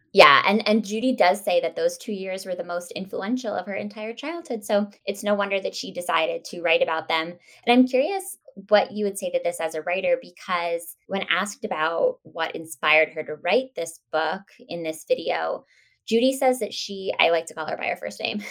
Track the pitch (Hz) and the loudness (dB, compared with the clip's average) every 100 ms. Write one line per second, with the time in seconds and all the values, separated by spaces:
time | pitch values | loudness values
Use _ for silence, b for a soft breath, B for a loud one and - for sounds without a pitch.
0 | _ 196 147 139 - 214 220 220 196 220 | _ 10 10 10 6 2 4 2 0 -2
1 | 254 - 185 202 196 175 165 165 170 175 | 0 4 4 4 0 0 0 0 -2 -2
2 | - 196 190 190 196 180 175 175 180 - | -6 -6 -6 -8 -6 -8 -6 -8 -8 -10
3 | 190 - 196 254 233 202 208 196 208 214 | -8 -6 -4 -4 -2 -4 -6 -8 -8 -8
4 | 214 233 294 339 330 226 208 208 208 B | -10 -8 -10 -10 -8 -8 0 0 0 B
5 | - 202 202 202 196 196 190 - 190 185 | -8 -6 -2 0 0 -2 -4 -6 -10 -8
6 | 175 165 160 170 - 175 165 170 170 160 | -2 0 0 -4 -8 -4 0 2 2 -2
7 | - 160 165 180 _ - 233 247 254 254 | -2 -2 -2 -10 _ -4 4 6 6 2
8 | 320 392 381 - - 196 190 208 - 208 | 0 -2 -8 -14 -18 -20 2 4 4 -2
9 | 202 196 180 175 175 170 165 160 156 190 | -4 -2 -4 -2 -2 -2 -4 -4 -2 -2
10 | 180 170 175 - - 175 170 170 - - | 2 0 -2 -14 -6 -4 -2 -4 -6 -18
11 | - 196 180 170 202 - 208 156 160 165 | -6 -4 0 -2 -2 -6 -6 -2 -2 2
12 | 170 - 156 165 160 160 160 - 156 156 | 0 0 -10 -6 -4 -6 -10 -2 4 4
13 | 156 156 156 151 175 233 262 - 165 - | 4 -2 -8 -6 0 0 0 -8 -10 -12
14 | _ 156 160 190 - - - 170 160 160 | _ -2 -2 -4 -10 -20 -12 -8 -8 -8
15 | - 170 165 160 165 170 b b b b | -2 -2 0 -2 -4 -6 b b b b
16 | - 226 262 269 262 254 202 - - 196 | -2 2 2 4 2 2 -4 -8 -10 -6
17 | 190 - 165 165 165 160 151 - - - | -6 0 2 2 -2 -8 -8 -6 -6 -6
18 | - - - 208 - | -8 -8 -6 -6 -10